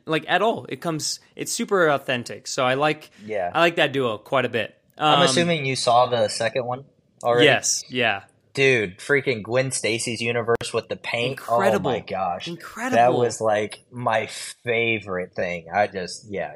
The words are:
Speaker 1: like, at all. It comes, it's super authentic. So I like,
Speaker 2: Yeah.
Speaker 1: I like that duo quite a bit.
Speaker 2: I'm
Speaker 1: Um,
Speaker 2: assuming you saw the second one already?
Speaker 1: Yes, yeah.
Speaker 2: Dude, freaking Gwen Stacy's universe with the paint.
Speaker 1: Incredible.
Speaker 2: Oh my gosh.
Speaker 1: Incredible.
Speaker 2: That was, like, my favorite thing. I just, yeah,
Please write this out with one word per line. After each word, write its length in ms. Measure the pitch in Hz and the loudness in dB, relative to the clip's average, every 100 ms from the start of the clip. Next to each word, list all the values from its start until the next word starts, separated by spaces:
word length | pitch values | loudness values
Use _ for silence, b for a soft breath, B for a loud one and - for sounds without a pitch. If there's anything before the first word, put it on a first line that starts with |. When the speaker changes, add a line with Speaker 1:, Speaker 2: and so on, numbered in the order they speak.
Speaker 1:
like, 220 | - 160 - | -4 -4 0
at 140 | 180 | 0
all. 240 | 214 208 - | 0 -2 -6
It 140 | 135 | -8
comes, 380 | 170 156 - - b - | -6 -4 -6 -8 b -12
it's 160 | 135 | -8
super 360 | - 233 196 160 | -6 0 2 4
authentic. 580 | 139 - 123 113 101 - | 2 0 -4 -6 -12 -8
So 180 | - 127 | -2 0
I 80 | |
like, 340 | 135 151 151 - - | 2 0 -2 -8 -18
Speaker 2:
Yeah. 260 | 107 104 92 | -8 -4 -2
Speaker 1:
I 60 | 147 | 2
like 160 | 170 170 | 2 4
that 160 | 147 | 0
duo 240 | 131 123 104 | 2 -2 -2
quite 260 | - 135 | -2 0
a 40 | 123 | 0
bit. 240 | 113 101 _ _ - | -2 -4 _ _ -2
Speaker 2:
I'm 220 | 151 147 | 2 4
Speaker 1:
Um, 40 | |
Speaker 2:
assuming 400 | 135 131 170 160 | 4 4 2 0
you 100 | 135 127 | -2 -2
saw 280 | - 120 | 4 4
the 240 | 123 120 104 | 4 2 0
second 380 | - 113 135 120 | 0 -2 -2 -4
one 180 | 127 143 _ _ - | -6 -12 _ _ -4
already? 240 | 120 120 135 | 2 6 6
Speaker 1:
Yes, 360 | 113 - - - | 4 0 -4 -4
yeah. 360 | 123 113 98 - _ _ | 0 0 0 -6 _ _
Speaker 2:
Dude, 440 | - 135 123 98 92 | 2 4 4 0 -4
freaking 440 | - 143 135 113 | -2 0 0 -4
Gwen 300 | 98 123 135 | -2 -2 0
Stacy's 480 | - 107 113 - 110 | -2 -2 -2 -4 -4
universe 520 | 113 107 113 117 - | -2 -2 0 -2 -2
with 160 | 113 - | -4 -4
the 60 | |
paint. 380 | 101 - 117 123 | -8 -6 -4 -4
Speaker 1:
Incredible. 580 | 131 - 117 190 202 143 | -6 -2 2 2 2 0
Speaker 2:
Oh 40 | |
my 40 | 117 | -4
gosh. 480 | - 92 92 90 170 | -4 -4 -4 -4 -8
Speaker 1:
Incredible. 500 | 170 - - 254 117 | -12 -14 -8 0 4
Speaker 2:
That 160 | 123 | 4
was, 280 | 123 120 110 | 4 0 0
like, 420 | 110 104 107 - _ | 0 0 -2 -8 _
my 360 | 123 120 110 104 - - - | -6 -2 -2 -2 -8 -14 -8
favorite 680 | 120 113 117 110 104 92 90 | -2 0 0 -2 -4 -6 -6
thing. 320 | - 92 87 82 | -4 -4 -6 -2
I 140 | 95 104 | 0 0
just, 400 | 98 87 - 104 | -2 -8 -10 -10
yeah, 240 | 95 78 | -6 -6